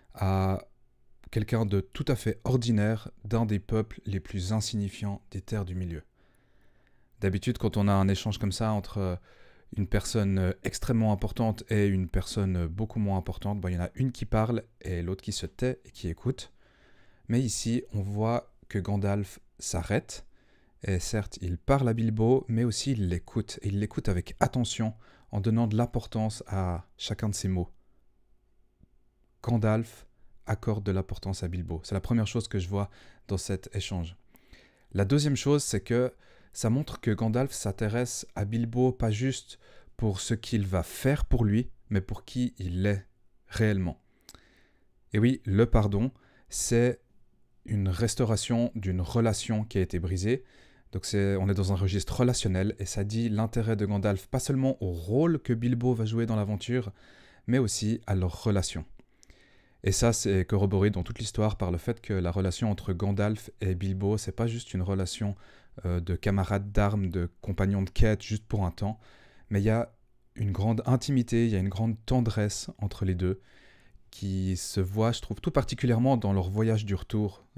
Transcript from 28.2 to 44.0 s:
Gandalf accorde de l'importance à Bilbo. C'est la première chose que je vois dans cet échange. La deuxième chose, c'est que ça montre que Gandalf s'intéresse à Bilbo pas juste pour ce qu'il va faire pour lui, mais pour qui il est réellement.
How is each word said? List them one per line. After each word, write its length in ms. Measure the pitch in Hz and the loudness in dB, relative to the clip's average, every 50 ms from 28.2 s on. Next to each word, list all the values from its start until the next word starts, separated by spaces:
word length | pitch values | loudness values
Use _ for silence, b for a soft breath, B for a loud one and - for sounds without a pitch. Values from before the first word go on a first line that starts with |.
| _ _ _ _ _ _ _ _ _ _ _ _ - _ _ _ _ _ _ _ _ _ _ _ - | _ _ _ _ _ _ _ _ _ _ _ _ -20 _ _ _ _ _ _ _ _ _ _ _ -2
Gandalf 640 | 117 117 113 107 107 107 113 117 - - - - - _ _ - - - - - | 0 0 2 4 2 2 2 0 -4 -10 -20 -20 -20 _ _ -20 -20 -20 -16 -6
accorde 380 | - 110 - - 117 107 95 101 | -4 -4 -2 0 -2 -2 -2 -2
de 80 | 104 92 | 0 0
l'importance 500 | 95 92 - - - - 98 95 - - | 0 -2 -4 -6 -8 -6 -6 -6 -4 -4
à 60 | 87 | -4
Bilbo. 320 | 87 92 85 82 82 80 - | -4 -4 -4 -4 -6 -8 -6
C'est 100 | - 101 | -4 -4
la 80 | 95 - | -4 -2
première 240 | - 120 117 107 | 0 0 0 0
chose 220 | 104 - 120 107 - | 0 -2 -4 -4 -2
que 100 | - 101 | -4 -4
je 100 | 87 87 | -4 -2
vois 220 | 101 101 101 98 B B B B B B B - | -2 -4 -4 -4 B B B B B B B -6
dans 100 | 98 92 | -6 -4
cet 360 | - - 98 92 - - - | -4 -4 -6 -6 -6 -6 -6
échange. 400 | 101 - - 101 90 85 85 92 - _ b b b b b b b b b b b b b - | -6 -6 -4 -4 -4 -6 -6 -10 -16 _ b b b b b b b b b b b b b -2
La 140 | 98 98 | 0 2
deuxième 300 | 95 139 151 143 151 139 | 4 4 4 4 2 2
chose, 280 | - - 139 147 147 - | 2 2 2 2 2 2
c'est 160 | - - 101 | 0 -2 -4
que 320 | - - 120 120 127 123 - b b b b b b b b | -2 0 2 2 2 0 -2 b b b b b b b b
ça 160 | - - 113 | -2 0 2
montre 320 | 113 135 151 - - - | 2 2 0 -4 -8 -4
que 100 | - 120 | -2 -2
Gandalf 400 | 104 - 113 113 107 123 135 - | 0 2 0 0 2 0 0 -2
s'intéresse 760 | - - - 104 95 - 113 104 107 120 123 123 - - - - - | -4 -4 -4 -4 -4 -2 -2 -2 0 0 -2 -2 -4 -10 -10 -10 -6
à 100 | - 104 | -6 -4
Bilbo 480 | 101 113 113 117 117 113 123 127 131 123 | -2 0 -2 -2 0 2 2 2 2 2
pas 180 | - 117 113 | 2 0 0
juste 480 | 107 104 127 135 131 - - - - b b b b b b b - | 2 2 0 -2 -2 -4 -8 -14 -20 b b b b b b b -8
pour 240 | - 113 107 95 95 | -2 0 0 0 -2
ce 140 | - - 117 | -2 -2 -2
qu'il 320 | 113 - - - 107 101 | -4 -2 -2 -2 0 0
va 160 | 92 95 90 82 | 0 0 -2 -2
faire 420 | - - - - 131 143 - - | -2 -8 -2 0 2 2 2 2
pour 220 | - - - 113 | 2 2 4 4
lui, 240 | 101 101 113 123 - - - - - | 4 2 2 0 -2 -8 -16 -8 -2
mais 140 | 104 98 95 | -2 -2 -2
pour 240 | - 104 - - | -2 -8 -10 -10
qui 260 | - - 127 123 120 - - | -8 -4 -2 -2 -2 -2 -6
il 260 | 95 90 87 90 95 | -6 -4 -2 0 2
est 220 | 104 101 95 - - _ _ _ - _ _ _ _ | 2 0 0 -4 -10 _ _ _ -20 _ _ _ _
réellement. 540 | - - 110 110 104 95 92 85 - - | 0 2 2 4 4 2 0 -2 -4 -6